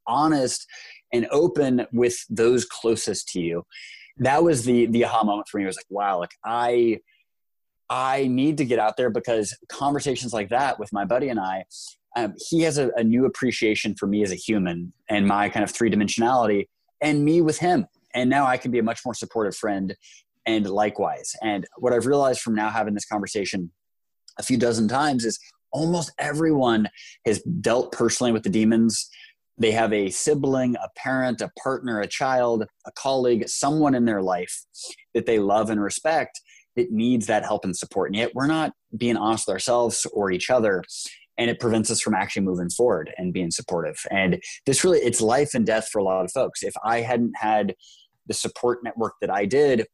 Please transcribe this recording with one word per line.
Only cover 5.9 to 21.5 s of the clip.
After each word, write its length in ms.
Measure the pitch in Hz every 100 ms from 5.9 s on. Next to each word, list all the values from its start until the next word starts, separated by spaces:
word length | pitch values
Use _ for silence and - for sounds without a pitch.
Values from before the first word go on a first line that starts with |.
| 98 101 92
like, 160 | 87 - 107
I, 540 | 117 120 120 117 107 _ _ _ _ _ _ _ _ -
I 380 | 127 131 135 135
need 320 | 127 143 147
to 60 | 135
get 120 | 117
out 200 | 107 -
there," 120 | 123
because 480 | 110 - 113 104 - -
conversations 640 | - 143 143 143 123 127
like 180 | 110 98
that 280 | 120 139 -
with 160 | 104
my 120 | 101 101
buddy 240 | 120 139
and 100 | 113
I, 260 | 92 95 92 - - - _ 120
um, 200 | 110 92 -
he 120 | 165
has 160 | 160 147
a, 140 | 127 117
a 60 |
new 220 | 113 117 131
appreciation 720 | - 127 - 110 107 113 95
for 100 | 101
me 160 | 104
as 100 | 104
a 40 | 90
human 580 | - 107 90 85 87 - -
and 180 | 104 101
my 220 | 101 104
kind 140 | 113
of 80 | 101
three-dimensionality 960 | - 117 104 101 - 120 131 110 101 98 _ _ -
and 220 | 147 147 147
me 160 | 165
with 160 | 156 147
him. 300 | 180 233 - _ _
And 160 | 120 127
now 160 | 135 135
I 120 | 127
can 120 | 131
be 80 | 120
a 60 |
much 180 | 113 113
more 120 | 127 110
supportive 400 | 104 113 104 -
friend 400 | 110 95 95 - - - _ _ 113
and 240 | 110 104
likewise. 640 | 98 107 - 90 73 - -
And 240 | 110